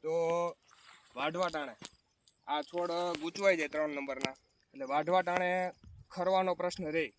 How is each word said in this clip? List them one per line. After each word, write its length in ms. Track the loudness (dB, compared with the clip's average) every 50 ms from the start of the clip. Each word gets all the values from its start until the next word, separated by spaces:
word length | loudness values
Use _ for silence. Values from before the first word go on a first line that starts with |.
તો 440 | -2 0 2 2 4 4 2 2 0 -2 -4 _ _ _ -20 -20 -20 -20 -20 -20 -20 -14 -6
વાઢવા 320 | -2 -2 -2 2 2 0 2
ટાણે 280 | 0 -2 -4 -4 -8 _ -14 -14 -14 _ _ _ _ _ _ -20 _ _ _
આ 160 | -2 -2 -2
છોડ 280 | -2 -2 -2 -2 0 0 0 0 0 0 0 -2
ગૂંચવાઈ 360 | -4 -4 -4 4 6 6 6
જાય 120 | 6 2 0
ત્રણ 200 | 0 -2 -2 0
નંબરના, 420 | -2 -4 -4 -4 -6 -4 -6 -8
એટલે 540 | -10 -12 _ _ _ _ _ _ -10 -10 -6
વાઢવા 360 | -2 -2 -2 0 2 2 2
ટાણે 520 | 2 2 0 0 2 2 0 0 -2 -4 -6 _ -20 -20 -20 -20 -20 _
ખરવાનો 440 | -6 -2 0 2 2 2 2 2 0
પ્રશ્ન 360 | 0 -2 -4 -4 -4 -6 -2
રહે 220 | 0 0 -2 -2 -6